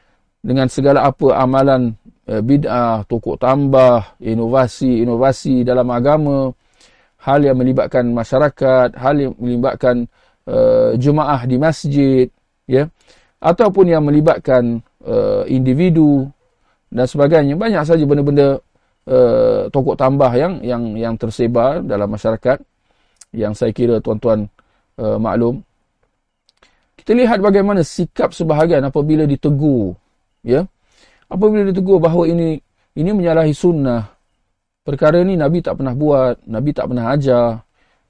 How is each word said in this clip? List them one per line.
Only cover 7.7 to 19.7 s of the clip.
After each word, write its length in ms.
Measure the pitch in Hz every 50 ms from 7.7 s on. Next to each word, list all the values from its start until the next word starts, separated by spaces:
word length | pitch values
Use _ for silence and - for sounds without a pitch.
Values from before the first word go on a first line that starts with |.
| 131 131 - - - 131 123 120
masyarakat, 880 | 120 117 113 - 127 135 151 143 - - 135 131 131 131 123 120 - 131
hal 160 | 123 135 151
yang 160 | 147 139 127 - -
melibatkan, 640 | 120 123 120 120 123 135 - - - 127 123 120 120 - _ _ _ _ _ _ -
eh, 560 | - 123 - - 113 113 113 113 117 113 123
jemaah 480 | 123 147 147 151 147 143 147 127 120 131
di 80 | 123
masjid, 720 | 123 151 160 151 - - 147 139 143 139 135 131 131 127 127 _ _ _ _ _ _ _ -
ya, 160 | 127 135 147 165 - _ _ _ _ _ _ _ _ -
ataupun 480 | - 156 175 - 233 208 190 196 190 175
yang 160 | 165 156 151
melibatkan, 800 | 147 143 151 156 160 127 113 - 139 131 127 120 117 117 113 - _ _ _ - -
eh, 360 | 113 107 104 104 101 101 95 95
individu 800 | 131 131 127 131 127 147 180 185 160 165 156 147 143 139 131 139 - _ _ _ _ _ _ _ _ _ _ -
dan 160 | - 113 127 131
sebagainya. 480 | - 147 143 139 165 160 143 139 143
Banyak 280 | 175 220 226 208 165 147 151
saja 160 | 170 165 151
benda-benda, 560 | 139 147 147 143 147 143 143 139 139 139 - - _ _ _ _ _ _ _ - -
eh, 640 | 131 127 127 117 113 117 117 110 110 104 95 107